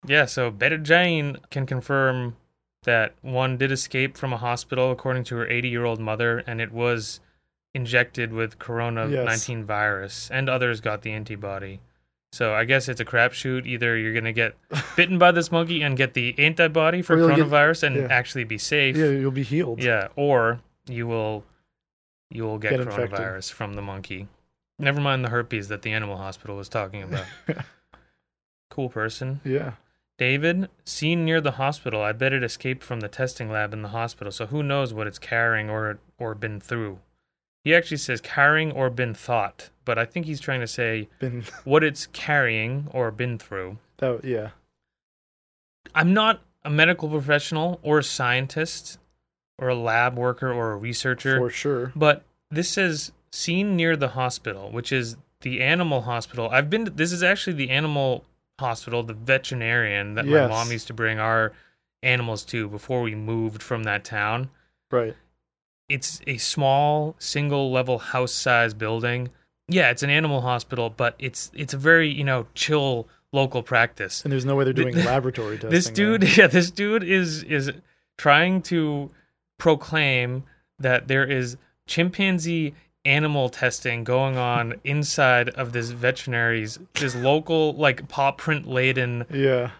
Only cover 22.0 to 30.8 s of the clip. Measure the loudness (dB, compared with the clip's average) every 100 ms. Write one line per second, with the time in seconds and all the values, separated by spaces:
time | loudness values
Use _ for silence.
22 | _ _ _ -8 -6 -4 -2 -2 -2 -4
23 | -4 -4 -6 -8 -12 -10 -10 -8 -10 -10
24 | -10 -12 -12 _ _ _ _ _ -2 0
25 | 0 0 0 -2 -2 -6 -6 -8 -4 -4
26 | -6 -8 -10 -12 -12 -12 -6 -6 -6 -8
27 | -8 -8 -8 -14 -8 -8 -8 _ _ -20
28 | _ _ _ _ _ _ _ -6 -6 -2
29 | -4 -4 -8 -6 -2 -2 -4 -12 _ _
30 | _ _ 0 2 2 0 -2 _